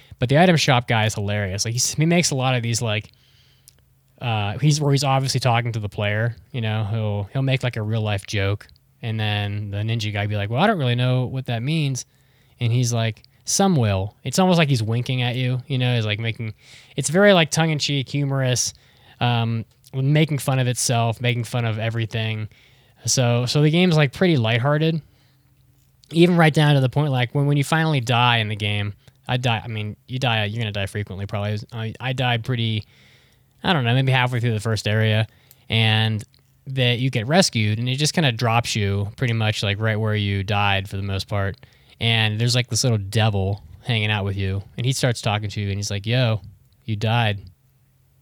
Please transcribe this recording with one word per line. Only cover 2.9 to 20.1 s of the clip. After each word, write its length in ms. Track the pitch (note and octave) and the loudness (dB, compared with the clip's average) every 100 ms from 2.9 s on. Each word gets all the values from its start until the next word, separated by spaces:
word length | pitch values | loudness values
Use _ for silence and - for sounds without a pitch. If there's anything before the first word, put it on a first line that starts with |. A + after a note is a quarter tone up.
| G#2+ - _ _ _ _ _ _ _ _ _ _ - | -4 -6 _ _ _ _ _ _ _ _ _ _ -10
uh, 380 | A#2+ G#2+ G2+ A#2 | -4 -2 -2 0
he's, 240 | D3+ D3+ | 0 2
where 100 | C#3+ | 2
he's 120 | C#3 | 2
obviously 360 | C#3 C3+ C3+ B2 | 2 0 0 0
talking 320 | B2+ A#2+ A#2+ | 2 0 0
to 80 | A2+ | -4
the 100 | G#2 | -6
player, 460 | - G#2 G#2+ A2+ A2+ - | -4 -2 0 -2 -4 -10
you 100 | B2+ | -6
know, 220 | A2 A2 G2+ | -4 -2 -2
he'll, 440 | A2+ G#2+ G2+ G2 | -2 -2 -4 -4
he'll 80 | C3+ | -4
make, 200 | C3+ C3 | 0 0
like, 120 | B2 A#2 | -2 -4
a 60 | |
real 200 | G#2+ A2+ | -2 -2
life 240 | G#2+ G2+ - | -2 -4 -4
joke. 420 | G2+ G2 G2+ - - _ - | -2 0 -2 -8 -20 _ -12
And 180 | A#2 A2 | -6 -4
then 520 | G#2+ G#2 G#2 G#2 G#2 | -2 -2 -4 -6 -6
the 60 | G2+ | -4
ninja 340 | A2 A#2 G#2 | -4 -2 -2
guy 140 | G2+ G#2 | -2 -2
be 100 | G#2 | -2
like, 140 | G2+ | -2
"Well, 120 | A#2+ | 0
I 40 | G#3 | 0
don't 140 | F#3+ | 2
really 160 | B2+ A#2+ | 0 0
know 300 | B2+ B2+ A#2+ | 0 0 -2
what 200 | C3 B2+ | -6 -6
that 160 | A#2 | -6
means." 460 | C3 D#3+ C#3+ B2 - _ _ _ _ - | -2 -2 -2 -4 -8 _ _ _ _ -4
And 140 | A#2 | 0
he's 180 | B2 A#2+ | 0 0
like, 320 | A#2 A2+ - _ _ - | 0 -2 -6 _ _ -4
"Some 300 | - G3 D#3+ | 0 2 4
will." 400 | G#2+ F#2+ G2 - | 2 0 -2 -8
It's 160 | C3+ F#3+ | -4 2
almost 180 | F#3 E3+ | 4 4
like 120 | D3 | 2
he's 120 | B2+ | 2
winking 380 | G#2+ A#2 A#2+ B2+ | 0 -2 -2 -2
at 140 | B2 B2 | -2 -2
you, 260 | B2+ B2+ - | -2 -4 -4
you 100 | C3 | -2
know, 180 | B2 A#2+ | 0 0
he's, 100 | G#2+ | 0
like, 140 | G#2 | -2
making, 360 | A2+ G#2 A2+ - - - - - | -4 -6 -8 -12 -20 -20 -12 -6
it's 140 | C#3+ | 0
very, 240 | F3 G3+ | 4 6
like, 180 | F3+ D#3 | 6 4
tongue 180 | D#3+ D#3+ | 2 0
in 80 | D3+ | 0
cheek, 320 | - C#3+ B2 | -2 -2 -2
humorous, 640 | C#3+ C#3 C3+ C3 A#2+ - - _ _ - - | -2 -2 0 0 0 -2 -8 _ _ -16 -4
um, 460 | A#2+ A#2 A#2 A2+ - _ - | 0 0 0 -4 -6 _ -10
making 460 | C3+ C3+ | -2 2